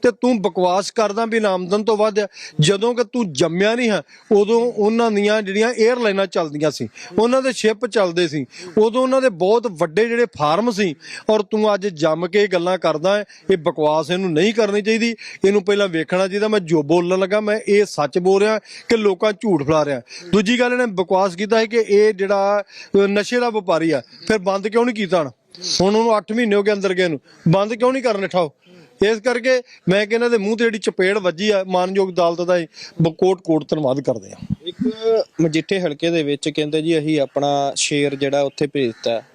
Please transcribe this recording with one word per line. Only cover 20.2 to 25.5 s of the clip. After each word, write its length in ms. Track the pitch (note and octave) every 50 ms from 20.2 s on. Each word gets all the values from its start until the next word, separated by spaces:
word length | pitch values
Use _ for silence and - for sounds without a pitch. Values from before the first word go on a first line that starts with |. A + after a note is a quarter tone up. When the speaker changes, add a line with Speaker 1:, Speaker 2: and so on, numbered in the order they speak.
| - - F3
Speaker 1:
ਦੂਜੀ 280 | G3+ G#3 F#3 B3 A#3
ਗੱਲ, 120 | B3 B3 B3
ਇਹਨੇ 140 | B3 B3
ਬਕਵਾਸ 500 | A#3+ G3 F3 F#3 E3 G3 F#3 F#3+ G3+ E3+
ਕੀਤਾ 220 | E3+ G3+ F#3+ A3 A3+
ਹੈ 80 | A3
ਕਿ 180 | A3 A3 A#3+ A3 G3+
ਇਹ 260 | G#3 G3+ G#3+ A3 G#3+
ਜਿਹੜਾ, 500 | F#3 G3 F#3+ G3+ G3 G3 G3 G3+ G#3 G3 _ - - - - _
ਅ, 20 | G3
ਨਸ਼ੇ 420 | G3 G3+ G3+ G#3 G3+ - A#3+ B3
ਦਾ 100 | B3 A#3+
ਵਪਾਰੀ 400 | A3 G#3+ F#3+ F3 F3 D#3+ D#3+ E3
ਆ, 120 | D3+ C3+ B2 _ - - -
ਫਿਰ 120 | - A3 A3
ਬੰਦ 300 | F3+ F#3+ F#3+ G3 F#3+ A3
ਕਿਉਂ 160 | G3+ A#3 A#3
ਨਹੀਂ 100 | B3 A#3+
ਕੀਤਾ 240 | G#3 G#3+ F3 E3+ F3+
ਹੁਣ? 120 | D#3 C3+ A2+ _ _ _